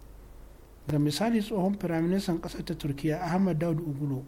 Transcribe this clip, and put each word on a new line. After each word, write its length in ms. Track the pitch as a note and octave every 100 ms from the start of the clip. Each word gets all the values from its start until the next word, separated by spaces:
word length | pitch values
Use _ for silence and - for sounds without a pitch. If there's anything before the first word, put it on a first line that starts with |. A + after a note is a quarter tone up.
| - - - - - - - - -
Ga 100 | D3
misali, 420 | D3 D3 A3 A#3
tsohon 380 | G#3 G#3 F#3 G3+
firaministan 640 | F3 E3 E3+ G3 G3 E3+
ƙasar 220 | E3+ -
ta 100 | E3
Turkiya, 480 | D#3 D3 C#3 D#3+ D3
Ahmad 360 | F3 F3+ G3 D#3+
Daud 200 | E3+ D#3+
Oglu, 420 | E3+ C#3 D3 C3